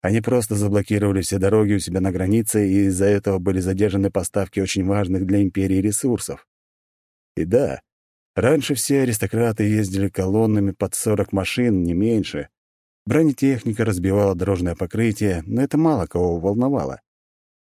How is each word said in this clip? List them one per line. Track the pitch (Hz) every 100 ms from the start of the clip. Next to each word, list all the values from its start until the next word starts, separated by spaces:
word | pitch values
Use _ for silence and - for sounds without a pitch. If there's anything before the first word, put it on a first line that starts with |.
Они | 92 113
просто | 117 123 107
заблокировали | 104 104 104 98 104 101 95
все | 85 98
дороги | 95 107 104
у | 101
себя | 87 92
на | 95
границе, | 90 92 113 110 107 101
и | 98
из-за | 98 92
этого | 98 101 104 95
были | 90 92
задержаны | 90 95 104 98 98
поставки | 98 90 101 95 101
очень | 95 98
важных | 95 101 95 92
для | 95 101
империи | 95 95 95 95
ресурсов. | 101 101 135 113 - 71 _ _ _ _ _ _ _ _ _
И | -
да, | 85 117 120 65 _ _ _ _ _
раньше | - 107 151 -
все | 135 - 139
аристократы | 127 110 98 113 117 107
ездили | 104 107 98 98 98
колоннами | - 95 107 113 107 98
под | 92 95
сорок | - 110 104 95
машин, | 98 92 - 123 95
не | 87
меньше. | 87 110 113 87 76 69 _ _ _ _ _ -
Бронетехника | 135 160 131 135 127 117 107
разбивала | 110 90 92 101 98
дорожное | 90 92 95 90
покрытие, | 85 90 104 117 101 104 87 82
но | 113
это | 135 147
мало | 160 135
кого | 82 87 90 85
волновало. | 90 107 131 135 69 65 _ _ _ _ _ _